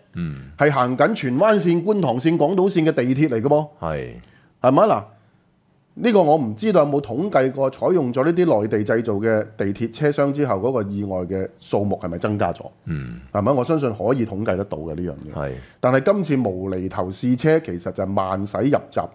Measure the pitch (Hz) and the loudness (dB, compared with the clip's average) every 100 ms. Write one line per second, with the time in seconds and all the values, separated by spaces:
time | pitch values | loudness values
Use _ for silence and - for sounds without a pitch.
0 | _ - 82 69 67 - 147 135 123 127 | _ -8 -8 -8 -12 0 2 2 0 2
1 | 151 220 139 127 208 214 175 170 170 208 | 2 0 -2 2 4 4 4 2 2 2
2 | 156 117 160 165 147 185 190 170 156 156 | 0 0 0 2 2 2 2 2 2 2
3 | 123 131 151 117 127 147 151 - 85 76 | 2 2 2 2 2 2 2 -6 -6 -6
4 | 62 58 - _ _ _ 123 139 214 127 | -8 -14 -20 _ _ _ 2 6 4 2
5 | 98 - _ _ _ _ _ _ _ - | -2 -16 _ _ _ _ _ _ _ -4
6 | 220 208 160 156 117 107 220 185 143 143 | 2 4 6 4 2 -4 2 4 4 0
7 | 139 120 202 143 131 139 135 - 127 180 | -2 -4 0 2 0 0 -2 0 0 2
8 | 127 120 143 175 180 113 104 107 104 113 | 2 0 2 2 2 2 2 0 0 0
9 | 117 101 113 107 104 - 101 101 117 - | 0 -2 0 0 -2 -4 -4 -4 -6 -2
10 | 151 147 139 139 139 98 113 131 101 101 | -2 0 -2 0 -2 0 0 -2 -4 -6
11 | 101 95 90 95 95 - - 110 101 98 | -6 -6 -4 -4 -6 -10 -4 -2 0 -2
12 | 87 85 110 104 87 82 - - - 78 | -6 -6 -4 -2 -2 -4 -12 -16 -8 -8
13 | 64 58 64 101 101 139 123 160 135 107 | -8 -14 -6 -2 0 2 0 0 -2 -2
14 | 101 139 110 98 107 92 101 78 80 78 | 0 0 -2 -4 -2 -2 -4 -6 -8 -6
15 | 90 69 - 76 71 64 - _ 123 135 | -6 -8 -10 -8 -6 -8 -14 _ 2 2
16 | 135 208 160 135 113 92 95 95 92 90 | 2 2 0 0 0 -4 -4 -4 -4 -4
17 | 90 98 123 127 156 160 160 87 - 92 | -6 -4 -2 0 2 2 0 -6 -6 -4
18 | 95 98 95 95 101 - 123 143 - - | -2 -2 -2 -2 -4 -2 0 0 -2 -6
19 | 87 | -6